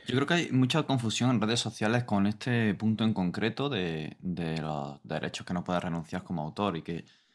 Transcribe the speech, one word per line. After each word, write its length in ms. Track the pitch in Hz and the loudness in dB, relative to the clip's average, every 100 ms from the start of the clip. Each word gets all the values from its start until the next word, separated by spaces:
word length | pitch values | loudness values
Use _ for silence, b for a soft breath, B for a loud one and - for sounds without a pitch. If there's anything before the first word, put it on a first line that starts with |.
| - | 0
Yo 100 | 127 | 2
creo 120 | 143 | 4
que 60 | |
hay 180 | 170 - | 2 4
mucha 320 | 127 127 156 | 4 4 4
confusión 460 | 147 135 113 - 123 | 2 0 0 2 4
en 100 | 117 | 4
redes 200 | 107 117 | 2 2
sociales 420 | 117 - 107 123 | -2 0 2 2
con 240 | 123 101 101 | 2 2 2
este 460 | 107 127 120 110 90 | 0 0 2 2 2
punto 300 | 110 107 110 | 0 2 2
en 80 | |
concreto 560 | 101 90 101 113 113 143 | 2 0 0 -2 0 -2
de, 480 | 110 87 78 78 - | -2 -2 -4 -6 -8
de 380 | 90 85 82 80 | -6 -4 -2 -2
los 380 | 78 76 69 71 | -4 -4 -6 -10
derechos 420 | - 78 - - - | -8 -6 -6 -8 -6
que 80 | |
no 100 | 90 | -4
puedes 180 | 85 87 | 0 -2
renunciar 420 | 90 85 78 90 | 0 -4 -6 -8
como 180 | - 85 | -6 -6
autor 340 | 78 - 101 82 | -6 -2 -2 -2
y 60 | |
que, 240 | 80 82 - b b | -6 -10 -10 b b